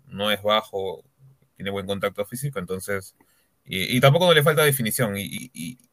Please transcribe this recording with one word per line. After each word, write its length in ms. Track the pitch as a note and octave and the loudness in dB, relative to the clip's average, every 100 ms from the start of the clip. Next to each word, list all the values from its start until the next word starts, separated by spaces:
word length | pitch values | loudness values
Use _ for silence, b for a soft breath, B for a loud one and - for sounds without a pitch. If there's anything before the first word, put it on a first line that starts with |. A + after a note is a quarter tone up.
| _ | _
no 240 | F#2+ G#2 | -6 -2
es 100 | G2+ | -2
bajo, 640 | G#2 G#2+ - G2 F#2+ D#2+ - _ _ _ _ - | 2 0 0 -6 -6 -8 -16 _ _ _ _ -12
tiene 120 | F#2+ | -8
buen 160 | G2 F#2+ | -6 -4
contacto 380 | G2 G2+ G2 | -2 -2 -4
físico, 340 | G2+ B2 C#3+ G2+ | -8 -6 -8 -6
entonces, 560 | F2 F#2 - G2 - _ b b b _ - | -6 -8 -6 -6 -8 _ b b b _ -8
y, 300 | F#2 - B2 | -6 -2 4
y 40 | |
tampoco 280 | C#3 E3 F3+ | 6 6 6
no 60 | |
le 80 | D#3 | 6
falta 220 | D3+ D#3 | 4 4
definición, 540 | D3+ C#3 A2 - A2+ G2 | 4 2 -2 -2 -2 -2
y, 60 | |
y, 280 | G2 G2 - | -6 -10 -12
y, 240 | - E2 - _ | -10 -12 -12 _